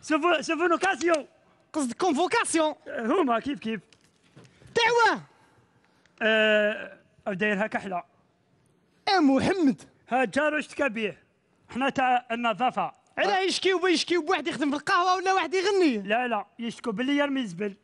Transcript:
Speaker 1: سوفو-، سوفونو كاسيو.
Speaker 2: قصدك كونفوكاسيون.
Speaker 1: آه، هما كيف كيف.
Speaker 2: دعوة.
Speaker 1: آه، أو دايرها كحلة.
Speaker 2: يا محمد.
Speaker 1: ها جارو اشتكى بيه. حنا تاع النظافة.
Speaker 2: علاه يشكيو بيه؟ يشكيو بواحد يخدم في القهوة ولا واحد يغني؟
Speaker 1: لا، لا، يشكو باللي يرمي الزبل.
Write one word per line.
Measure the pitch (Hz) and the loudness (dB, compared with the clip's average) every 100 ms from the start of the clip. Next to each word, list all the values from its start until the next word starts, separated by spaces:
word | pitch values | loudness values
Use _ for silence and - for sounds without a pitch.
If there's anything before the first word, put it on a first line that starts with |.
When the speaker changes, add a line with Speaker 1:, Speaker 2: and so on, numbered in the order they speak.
Speaker 1:
سوفو-، | - 302 330 311 | -2 0 2 0
سوفونو | 233 311 349 330 | -2 -2 0 2
كاسيو. | 370 359 330 320 254 _ _ _ _ | 0 0 0 0 -2 _ _ _ _
Speaker 2:
قصدك | 311 262 233 | -4 -4 0
كونفوكاسيون. | 370 277 349 480 427 330 311 - - | 0 2 2 0 0 0 0 -2 -10
Speaker 1:
آه، | - 226 | -8 -2
هما | 359 285 226 | 0 0 0
كيف | 247 240 | -2 -8
كيف. | 220 220 _ _ _ _ _ - - _ - - | -6 -8 _ _ _ _ _ -20 -20 _ -6 0
Speaker 2:
دعوة. | 466 480 440 262 143 _ _ _ _ _ _ _ _ _ | 2 4 4 2 -6 _ _ _ _ _ _ _ _ _
Speaker 1:
آه، | 220 220 214 214 208 214 - - _ _ - | 0 4 4 4 2 -2 -12 -18 _ _ -8
أو | |
دايرها | 190 214 202 214 | -2 0 0 -2
كحلة. | 233 196 180 - _ _ _ _ _ _ _ _ _ - | -4 -6 -10 -10 _ _ _ _ _ _ _ _ _ 0
Speaker 2:
يا | 381 | 4
محمد. | 294 269 - 392 294 196 - _ _ | 6 4 2 2 2 0 -8 _ _
Speaker 1:
ها | 247 247 | -2 0
جارو | 240 302 302 | 0 0 0
اشتكى | 233 - 277 | -6 -4 -2
بيه. | 214 208 147 _ _ _ _ _ | -2 -6 -8 _ _ _ _ _
حنا | 233 269 | -4 -2
تاع | 269 254 247 - | 0 2 0 -2
النظافة. | 233 240 190 254 208 165 - _ - | -4 -2 0 -2 -2 -6 -8 _ -4
Speaker 2:
علاه | 359 392 | 0 0
يشكيو | 381 - 359 370 | 0 0 0 0
بيه؟ | 370 | 2
يشكيو | 330 - 349 | 0 0 -2
بواحد | 302 359 302 | 0 -2 -2
يخدم | 269 294 | -2 -2
في | 285 | -2
القهوة | - 381 370 370 | 0 2 2 2
ولا | 370 | 2
واحد | 381 320 | 0 0
يغني؟ | 359 370 403 339 220 | -2 0 2 2 2
Speaker 1:
لا، | 190 220 247 | -2 -2 0
لا، | 214 - - | -4 -6 -10
يشكو | 233 - 247 | -10 -8 -6
باللي | 202 262 285 | -4 0 0
يرمي | 285 269 | 0 -2
الزبل. | 226 165 208 196 | -4 -6 -8 -8